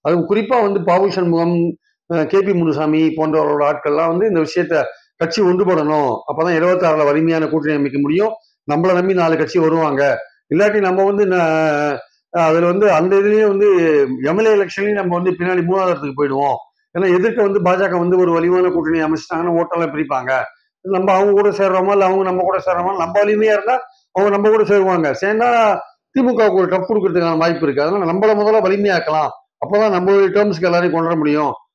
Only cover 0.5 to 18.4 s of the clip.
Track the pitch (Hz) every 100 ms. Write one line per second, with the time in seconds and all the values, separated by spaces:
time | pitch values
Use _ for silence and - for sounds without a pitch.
0.5 | 254 208 196 170 180 196 185 175 170 170
1.5 | 175 170 - _ _ _ 170 156 196 196
2.5 | 180 165 143 151 156 160 160 156 156 147
3.5 | 147 147 147 147 147 165 170 220 180 156
4.5 | 180 160 160 - - _ _ 165 190 190
5.5 | 180 185 175 147 156 139 113 - 143 165
6.5 | 165 175 185 175 156 147 143 165 165 156
7.5 | 156 147 151 143 139 143 165 214 220 _
8.5 | _ - 147 175 180 185 185 165 160 160
9.5 | 180 160 165 156 139 143 120 - _ _
10.5 | 151 208 208 196 185 196 202 202 185 165
11.5 | 160 160 147 147 139 - _ _ 175 165
12.5 | 160 175 180 208 160 180 196 202 214 214
13.5 | 196 208 185 165 147 135 127 135 180 220
14.5 | 214 190 - 202 208 180 175 185 180 180
15.5 | 180 170 190 185 165 143 135 143 135 143
16.5 | 127 - _ _ 175 190 180 214 226 202
17.5 | 196 180 185 196 180 175 185 180 165